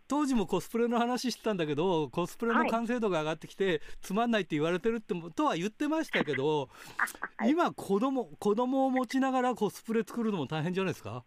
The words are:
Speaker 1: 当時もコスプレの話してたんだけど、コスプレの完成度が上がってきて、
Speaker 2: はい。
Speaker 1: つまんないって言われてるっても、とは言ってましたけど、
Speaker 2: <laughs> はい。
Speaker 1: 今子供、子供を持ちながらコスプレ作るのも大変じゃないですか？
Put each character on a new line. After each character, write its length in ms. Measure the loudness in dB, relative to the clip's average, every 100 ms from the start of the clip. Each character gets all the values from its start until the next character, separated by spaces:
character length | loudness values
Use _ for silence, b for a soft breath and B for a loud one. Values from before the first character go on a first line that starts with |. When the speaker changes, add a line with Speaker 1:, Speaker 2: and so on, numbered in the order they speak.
| -4
Speaker 1:
当 180 | 0 2
時 100 | 2
も 100 | 2
コ 140 | -2
ス 100 | -2
プ 80 | 0
レ 80 | 2
の 120 | 2
話 320 | 0 0 -2
し 40 | -2
て 80 |
た 100 | -2
ん 40 | 0
だ 80 | 0
け 80 | 0
ど、 340 | 2 2 0
コ 160 | -2 -4
ス 80 | -2
プ 100 | 0
レ 60 |
の 120 | 2 2
完 180 | 0 0
成 120 | 0
度 100 | 2
が 100 | 2
上 40 | 0
が 60 |
っ 40 | -4
て 100 | -8
き 80 | -2
て、 120 | 0
Speaker 2:
は 60 | 0
い。 40 | B B
Speaker 1:
つ 120 | -4
ま 120 | 0 2
ん 60 |
な 80 | 2
い 20 |
っ 40 | 0
て 100 | 0
言 80 |
わ 80 | 0
れ 80 | 0
て 100 | 0
る 80 | -2
っ 40 |
て 120 | -4
も、 160 | -6 -4
と 140 | 0 2
は 100 | 2
言 120 | -2
っ 20 |
て 180 | -2 -2
ま 160 | 0
し 80 | 0
た 120 | -2
け 120 | 0 0
ど、 340 | 0 0 -2
Speaker 2:
<laughs> 680 | -10 -12 -4 -4 -4 -12 -2
は 80 | 2
い。 20 |
Speaker 1:
今 200 | 4 2
子 260 | -2 0 0
供、 260 | 2 0 -4
子 300 | -2 0 2
供 300 | 2 2 2
を 40 |
持 160 | 2 2
ち 120 | 2
な 120 | 2
が 100 | 2
ら 140 | 2 2
コ 140 | -2
ス 140 | -2
プ 100 | -2
レ 80 | 0
作 200 | 0 -2
る 80 | -2
の 60 | 0
も 80 | -2
大 140 | -2
変 100 | -2
じ 80 | 0
ゃ 20 |
な 60 | -2
い 40 |
で 40 | -2
す 60 |
か？ 200 | -6 -10